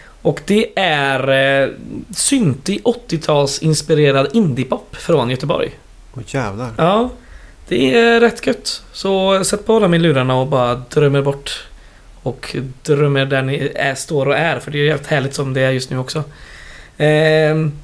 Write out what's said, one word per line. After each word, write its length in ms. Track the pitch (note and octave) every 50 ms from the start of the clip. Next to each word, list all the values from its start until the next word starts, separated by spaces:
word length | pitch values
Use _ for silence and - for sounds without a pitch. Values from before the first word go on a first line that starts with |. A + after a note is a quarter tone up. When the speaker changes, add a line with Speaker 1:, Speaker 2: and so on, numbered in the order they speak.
| - - - - -
Speaker 1:
Och 180 | - D3 - -
det 320 | - G#3 G#3+ A3 - - F#3+
är, 500 | F#3+ E3+ D3+ C#3+ C#3 C#3 C3+ B2+ B2+ C3+ C3+ C3+ C3+ C#3 C#3 C#3 C3+
eh, 60 | - - - - - - - D3+ - G3+
syntig 680 | - - - C#4 C4 G#3+ D3 A#2+ - - F#3 G3+ - -
åttiotalsinspirerad 1400 | - A#3 - - - E3+ D#3 - - D3+ C#3+ C#3+ C#3 - - - D#3 D#3 D3+ - - D#3+ D3+ D3+ C#3+ C3+ C3+ C#3 - -
indiepop 640 | A#3 G#3 D#3 A#2 A#2 B2+ - G#3+ - - - -
från 340 | - - - E3+ B2+ A#2+ A#2+
Göteborg. 400 | C3 B2 - C#3 - - - - - - - - - - - - -
Speaker 2:
Åh, 60 | B2 G2+
jävlar. 440 | - - C3+ A#2+ G2+ G2 G#2+ B2+ A#2 A2
Speaker 1:
Ja, 320 | A2 D#3+ F3 G3+ A3+ B3 B3 - - - - - - - - - - - -
det 260 | F#3 - C4+ C4 B3+ A#3
är 220 | A#3 A#3 A#3 A#3
rätt 260 | A#3 A#3 A#3 - -
gött. 360 | - - - - - - - - - -
Så 520 | - - G3 G3 F#3+ F#3+ F#3+ G3 F#3+ F#3+
sätt 220 | - - G3+ -
på 140 | - A3 A3
dem 140 | G#3 F3 E3+
i 40 | E3
lurarna 360 | E3+ E3 C#3+ C3+ B2+ B2+ C3
och 100 | B2+ C3
bara 280 | D3 C#3+ C3 B2 A#2+ B2
drömmer 480 | B2+ B2 - - D3+ D3+ C#3+ C#3 C#3 C#3
bort. 420 | C#3+ C#3 - - - - - - - - - - - - - - - - - -
Och 340 | B2 A#2+ - - - - C#3+ B2+ C3 B2+ - -
drömmer 440 | - D3 C#3+ D3+ C#3+ C#3 C#3 C3+
där 160 | C#3 C#3 C3+ C3
ni 300 | C3 C#3+ C#3+ C#3 C#3+ -
är, 200 | - C#3 C#3 C3
står 320 | - - - E3 C#3 C3 C#3
och 80 | C#3+
är. 220 | D3 D#3+ E3 C#3 A#2+
För 100 | - -
det 80 | D3+ D3
är 60 | D3
jävligt 220 | D3 D3+ C#3+ -
härligt 280 | - D#3+ C#3 B2+ C#3 -
som 200 | - C#3 C3 C3
det 60 | C3
är 100 | C3 C3
just 200 | C3 B2+ B2+ -
nu 80 | C3 B2+
också. 260 | B2+ - - D#3 C#3+ - - - - - - - - - - - - - - -
Ehm, 760 | D#3 D3+ D3+ D3+ D#3 D#3 D#3 D#3 D#3 D3+ D#3 D#3 D#3+ D3+ D3 -